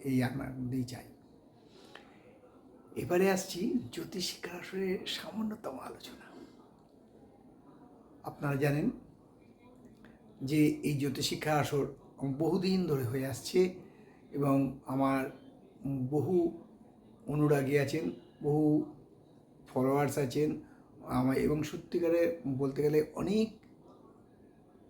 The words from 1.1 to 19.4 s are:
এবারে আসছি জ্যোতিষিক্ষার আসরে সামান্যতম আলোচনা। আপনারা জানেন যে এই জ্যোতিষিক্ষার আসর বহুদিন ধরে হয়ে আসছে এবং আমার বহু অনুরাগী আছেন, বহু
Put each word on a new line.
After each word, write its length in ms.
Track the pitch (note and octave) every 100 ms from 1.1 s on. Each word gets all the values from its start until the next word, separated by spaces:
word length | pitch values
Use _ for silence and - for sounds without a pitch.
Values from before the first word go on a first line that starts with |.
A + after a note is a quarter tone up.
| - - - - - - - - - - - - - - - - - - -
এবারে 340 | - F3+ F#3+
আসছি 440 | F#3+ - F3 G#3+ C#4 -
জ্যোতিষিক্ষার 680 | - - F#3+ F3+ - - F3+
আসরে 380 | - F#3+ F#3+ F#3+ -
সামান্যতম 720 | - - G#3+ G#3+ A3 C#3 C3
আলোচনা। 480 | - - - - - - - - - - - - - - - - - - - - - - - -
আপনারা 340 | - - C#3+ C#3
জানেন 340 | C#3+ D3 G#3 - - - - - - - - - - - - - - -
যে 240 | C3 D3+ D3+
এই 320 | - D3 C#3
জ্যোতিষিক্ষার 600 | C#3 C3+ - - D#3 D3+
আসর 280 | B2+ C#3+ C3+ - - -
বহুদিন 640 | C#3 C3+ D#3+ F#3 F#3 F#3+ E3+
ধরে 180 | C#3
হয়ে 220 | A#2 C3+ C3+
আসছে 480 | A#2 - F#3 F#3 - - - - - -
এবং 460 | C#3+ C#3+ C#3 C3+ - -
আমার 440 | C3+ C3+ C3+ C3+ - - - - - C#3 C3+ B2+
বহু 520 | D3 B2+ F3+ E3 - - - - - - - -
অনুরাগী 520 | D3 D3 C#3+ C3 C#3+
আছেন, 320 | C#3 D#3+ F3 - - -
বহু 420 | D3+ D3+ D3+ D3+ - - - - - -